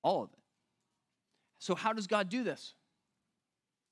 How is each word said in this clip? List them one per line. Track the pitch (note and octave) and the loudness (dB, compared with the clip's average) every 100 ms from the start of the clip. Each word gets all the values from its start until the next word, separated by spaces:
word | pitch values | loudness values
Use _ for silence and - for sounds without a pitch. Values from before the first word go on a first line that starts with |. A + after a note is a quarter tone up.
All | D3+ F3+ | 4 2
of | G#2 | 0
it. | - _ _ _ _ _ _ _ _ _ _ _ _ | -10 _ _ _ _ _ _ _ _ _ _ _ _
So | - | -4
how | F3 A3 | 0 0
does | A3 F#3+ | 0 0
God | G#3 F#3+ | 2 2
do | A#3 | 0
this? | A3 C#3 - - _ _ _ _ _ _ _ _ _ _ _ | -2 -4 -10 -20 _ _ _ _ _ _ _ _ _ _ _